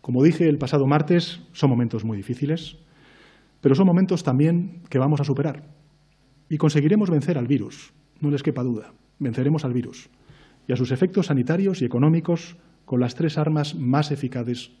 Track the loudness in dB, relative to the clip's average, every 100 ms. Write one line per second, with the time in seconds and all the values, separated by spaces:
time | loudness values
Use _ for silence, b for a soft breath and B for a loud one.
0 | -2 4 4 4 2 2 0 0 2 2
1 | 4 2 0 -12 -18 0 2 2 0 -2
2 | -6 -6 -8 -6 -4 -4 -8 -20 b b
3 | b b b b b _ 2 4 4 4
4 | 2 0 0 2 2 2 -4 -10 -4 0
5 | 2 0 0 -2 -2 -6 -16 -20 _ _
6 | _ _ _ _ _ 0 2 2 2 2
7 | 2 0 0 -2 0 -2 -2 -12 -20 _
8 | _ _ -2 0 -2 -2 -4 -4 -8 _
9 | _ _ -6 -2 0 0 -2 -4 -6 -12
10 | -20 b b b b b -6 -4 -2 0
11 | 0 0 0 0 0 0 0 -2 -2 2
12 | 2 2 0 -4 -4 -20 b b _ -2
13 | -2 -2 -4 0 0 0 -2 -4 0 0
14 | 0 -4 -6 -6 -6 -8 -10 _